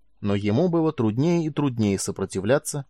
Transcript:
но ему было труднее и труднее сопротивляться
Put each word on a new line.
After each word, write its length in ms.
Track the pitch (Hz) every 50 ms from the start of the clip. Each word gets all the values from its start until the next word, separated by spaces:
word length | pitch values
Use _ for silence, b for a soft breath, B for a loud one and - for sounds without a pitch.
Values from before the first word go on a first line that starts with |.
| _ _ _ -
но 140 | 107 104 101
ему 340 | 101 104 104 101 127 180 180
было 240 | 165 170 160 160 151
труднее 520 | - 117 110 107 120 147 175 175 170 160
и 60 | 156
труднее 480 | 147 - 147 139 120 113 107 101 98 92
сопротивляться 880 | - - 92 - 98 - - 98 92 107 135 151 - - - 147 139 -